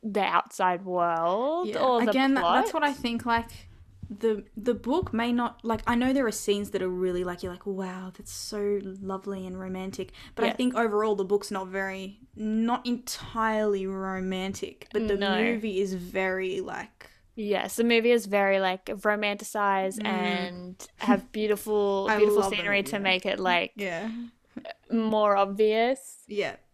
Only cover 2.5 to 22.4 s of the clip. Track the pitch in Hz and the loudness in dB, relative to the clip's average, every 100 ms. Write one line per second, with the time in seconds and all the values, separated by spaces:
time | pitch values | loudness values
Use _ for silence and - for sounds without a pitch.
2.5 | 202 440 330 294 277 240 233 240 233 226 | 4 2 0 0 0 -4 -4 0 -2 -2
3.5 | - - - - - - 202 226 214 - | -12 -20 -20 -20 -18 -14 -2 0 0 -4
4.5 | - 202 214 233 302 - 226 233 240 240 | -6 -2 -2 0 0 0 -2 0 0 -2
5.5 | 240 226 220 220 233 254 269 247 208 - | -4 -4 -2 0 2 2 2 2 -2 0
6.5 | 202 202 196 185 180 185 180 180 175 185 | 0 0 -2 -2 0 0 0 -4 -6 -8
7.5 | 180 - 190 185 185 185 175 202 - - | -10 -8 -6 -6 -8 -12 -14 -14 -12 -8
8.5 | 214 202 208 196 190 190 190 196 196 185 | -4 -2 -2 -4 -10 -8 -8 -6 -8 -8
9.5 | 185 185 185 190 190 185 - - - 226 | -10 -8 -6 -8 -8 -10 -10 -18 -2 0
10.5 | - 247 247 226 208 220 202 190 202 202 | 2 0 2 2 2 2 0 2 0 0
11.5 | 202 190 190 196 190 190 196 262 - 214 | -6 -4 -4 -4 -6 -12 -14 -20 -8 -2
12.5 | 220 226 226 247 240 - - - 233 220 | 0 2 0 -2 -4 -4 -10 -8 -2 0
13.5 | 220 214 196 190 190 190 190 185 190 190 | 2 2 0 -2 -4 -4 -4 -2 -2 -4
14.5 | 196 - - - 220 220 202 196 185 226 | -6 -8 -12 -6 -4 0 0 2 2 2
15.5 | 233 220 185 196 185 180 190 190 185 185 | 0 -2 -2 -2 -2 -4 -2 0 0 -2
16.5 | 185 185 - - _ - _ _ - 208 | -4 -6 -8 -10 _ -20 _ _ -8 0
17.5 | 196 - - 233 233 226 240 196 202 196 | 0 0 0 4 4 6 4 4 2 4
18.5 | 196 190 185 - 196 208 208 208 202 220 | 4 2 -2 -6 -2 0 2 0 -4 -6
19.5 | 214 202 196 190 190 208 196 180 180 180 | 0 2 2 0 -2 -2 0 0 -2 -4
20.5 | 180 180 185 - _ - 202 - 220 214 | -8 -14 -14 -18 _ 2 2 2 -4 0
21.5 | 208 214 214 202 196 196 214 208 208 | 0 0 2 2 2 2 4 6 6